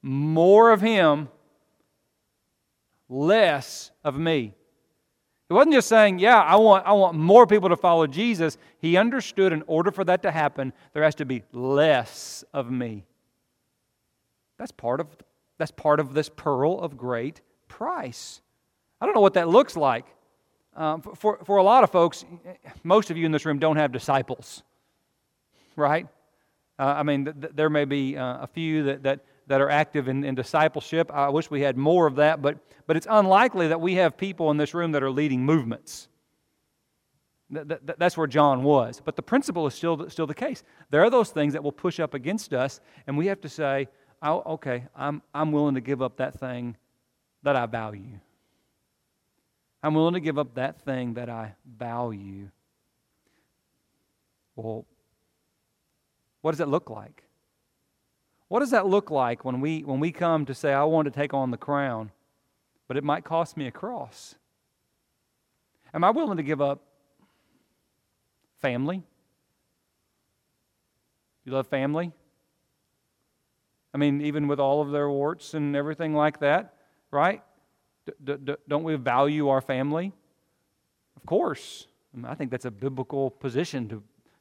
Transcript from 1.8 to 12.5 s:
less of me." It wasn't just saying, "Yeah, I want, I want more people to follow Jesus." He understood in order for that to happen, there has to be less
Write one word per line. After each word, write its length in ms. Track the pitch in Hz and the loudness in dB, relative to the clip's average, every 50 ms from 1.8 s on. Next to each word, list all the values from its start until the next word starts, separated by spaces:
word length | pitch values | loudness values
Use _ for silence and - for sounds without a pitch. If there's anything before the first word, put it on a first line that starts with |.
| _ _ _ _ _ _ _ _ _ _ _ _ _ _ _ _ _ _ _ _ _ _ _ _ _ _ | _ _ _ _ _ _ _ _ _ _ _ _ _ _ _ _ _ _ _ _ _ _ _ _ _ _
less 840 | 127 131 143 165 208 226 208 175 147 135 123 - - - - - _ _ | -6 -2 2 2 4 4 4 4 2 0 -6 -10 -16 -16 -18 -20 _ _
of 160 | _ - 131 139 | _ -6 -4 -2
me." 380 | 160 165 165 143 117 104 95 _ _ _ _ _ _ _ _ _ _ _ _ _ _ _ _ _ _ _ | -2 0 0 -2 -2 -6 -14 _ _ _ _ _ _ _ _ _ _ _ _ _ _ _ _ _ _ _
It 40 | |
wasn't 220 | 165 214 285 330 294 | 4 6 6 6 6
just 140 | 254 - - | 4 4 6
saying, 300 | 226 220 214 202 185 180 | 6 6 6 6 4 4
"Yeah, 240 | 185 226 247 214 | 6 8 8 8
I 140 | 175 151 175 | 8 8 6
want, 300 | 208 220 220 196 190 - | 6 8 8 6 6 6
I 60 | 180 | 4
want 240 | 208 202 190 180 170 | 4 6 6 4 4
more 300 | 156 156 170 202 240 240 | 0 4 8 10 10 10
people 220 | 170 208 214 180 190 | 10 6 2 4 2
to 80 | 175 | 0
follow 300 | - - 180 170 165 160 | 2 4 4 4 4 2
Jesus." 520 | 147 131 160 220 240 226 170 165 156 - _ _ _ _ _ | 0 0 -2 -2 -2 0 0 -2 -4 -4 _ _ _ _ _
He 180 | - 165 170 | 0 2 4
understood 560 | 180 214 240 254 262 - - - - 190 190 | 4 4 2 0 -4 -6 -6 0 2 2 2
in 100 | 165 156 156 | 2 0 -4
order 240 | - 160 160 170 196 | -2 0 0 0 0
for 140 | - - 190 | 0 0 2
that 180 | 175 180 185 | 2 2 2
to 80 | - 196 | 0 -2
happen, 420 | 151 160 151 147 - - 135 131 - _ _ _ | 0 0 -2 0 -2 -4 -6 -6 -8 _ _ _
there 120 | _ 151 151 | _ 2 2
has 100 | 156 147 | 2 2
to 80 | - 151 | 0 -6
be 200 | 127 127 117 104 _ | -6 -6 -6 -8 _
less 920 | - 123 127 131 139 143 151 160 147 127 117 107 - - - - - - - _ | -10 -6 -2 0 2 4 4 4 4 2 0 -6 -14 -18 -16 -16 -16 -18 -20 _